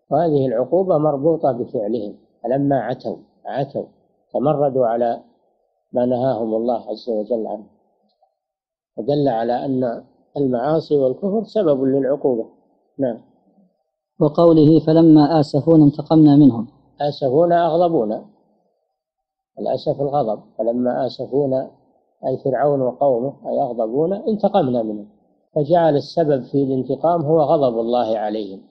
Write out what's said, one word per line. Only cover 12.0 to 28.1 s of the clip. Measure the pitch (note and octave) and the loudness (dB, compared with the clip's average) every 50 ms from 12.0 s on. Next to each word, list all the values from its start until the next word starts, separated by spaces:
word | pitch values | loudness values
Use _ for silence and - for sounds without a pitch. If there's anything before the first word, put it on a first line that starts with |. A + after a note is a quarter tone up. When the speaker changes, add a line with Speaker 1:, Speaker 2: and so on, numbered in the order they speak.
| C3+ B2+ C#3+ - - C#3 B2 A2 A2 - _ _ _ _ _ _ _ _ _ - | 0 -2 -2 0 0 -2 0 -2 -4 -8 _ _ _ _ _ _ _ _ _ -4
Speaker 1:
نعم. | C3+ B2 A2 - - _ _ _ _ _ _ _ _ _ _ _ _ _ _ _ _ _ _ - | -4 -4 -4 -8 -14 _ _ _ _ _ _ _ _ _ _ _ _ _ _ _ _ _ _ 0
Speaker 2:
وقوله: | D#3+ D3 - - E3+ E3+ E3 D#3+ D3 D3+ D#3+ D3+ D#3 | 0 0 4 4 6 6 8 8 6 6 6 4 4
"فلما | D#3 D#3+ E3 E3 E3 D3+ D3+ D3 C#3+ E3 D#3 | 4 4 6 8 8 8 8 6 4 2 0
آسفونا | C#3+ - - C#3+ - E3 E3 D#3 D3 | 0 0 -2 -2 2 4 6 6 6
انتقمنا | C#3+ D3 - - - D#3+ D#3+ D3+ D3 C#3+ | 6 4 0 -2 2 4 6 6 8 8
منهم". | D3 D3 C3 A#2 A2+ - - _ _ _ _ _ - | 8 8 6 6 2 -4 -10 _ _ _ _ _ -6
Speaker 1:
آسفونا، | C#3+ D3 C#3+ - D3 B2+ B2+ D#3 F3 F3 E3+ E3+ F3 | -4 -4 -4 -2 -2 0 2 2 2 2 2 2 2
أغضبونا، | D#3+ D#3 E3+ F3+ E3+ E3 C#3+ A2 G#2 A2 - - - _ _ _ _ _ _ _ _ _ _ _ _ _ _ _ _ _ _ _ _ _ _ _ _ - - | 2 2 0 0 2 0 0 -2 -2 -4 -8 -10 -16 _ _ _ _ _ _ _ _ _ _ _ _ _ _ _ _ _ _ _ _ _ _ _ _ -14 -10
الأسف | G#2 A#2 B2+ C3 - D#3+ B2+ A#2+ | -6 -6 -6 -4 -4 -4 -4 -4
الغضب، | C#3 C#3 C#3 D3 B2 A2 G#2+ - - _ _ - | -4 -2 -2 -2 -2 -2 -4 -8 -10 _ _ -6
"فلما | A2 A#2 A#2+ B2 B2 B2 C#3 C#3 C3 | -4 -4 -2 -2 -2 -2 -2 -4 -4
آسفونا"، | A#2 - - B2 G#2 A#2+ C#3+ C#3+ C3+ C3 C3 - - - _ _ _ _ _ _ _ _ _ - | -6 -6 -10 -10 -4 -2 -2 -2 0 -2 -4 -6 -8 -14 _ _ _ _ _ _ _ _ _ -8
أي | C3+ C3 | -6 -6
فرعون | - - C#3 B2+ A#2 C#3 D3 C#3+ C3+ | -4 -4 -4 -2 0 0 0 0 0
وقومه، | B2+ B2 A#2+ - C#3+ C#3+ B2+ A#2 B2 C#3+ C#3 - - C3+ | -2 -2 -2 -2 0 0 0 0 -2 -6 -8 -10 -10 -6
أي | A#2 C3 | -4 -4
أغضبونا، | C#3 B2 A#2 A#2+ A2+ A2 A#2+ C#3+ D#3+ F3+ G3 G#3 D4+ B3+ | -4 -4 -4 -4 -4 -4 -2 -2 -2 -2 -4 -6 -4 -6
"انتقمنا | G#3+ G#3 - G3 - G3 D#3 B2+ B2 A#2+ | -4 -2 -2 0 0 0 0 0 -2 -2
منهم"، | A2 A2 G#2+ G#2 G#2 - _ _ _ _ _ _ _ _ - | -4 -4 -6 -10 -12 -16 _ _ _ _ _ _ _ _ -4
فجعل | D#3 D3 C#3 F3 E3+ E3 D#3 C#3+ | -4 0 2 2 2 2 2 0
السبب | C#3+ C#3+ - - F3 E3 D3 C#3+ C3 | 0 -4 -4 -4 -2 0 0 0 -2
في | A#2+ - - C#3 C#3 | -2 -4 -2 -2 -2
الانتقام | C3 C3+ C3 B2 C3 C3+ - - D#3+ F3 E3+ | 0 -2 -4 -4 -4 -6 -4 -2 -2 -2 -2
هو | D3 D3 E3 E3 | 0 0 0 2
غضب | C#3+ C3+ E3 D3+ C#3 B2 A2+ A2+ | 2 2 2 2 2 0 0 -2
الله | A2+ A#2 A#2+ B2 A2+ A2 | -2 -2 -2 -2 0 -2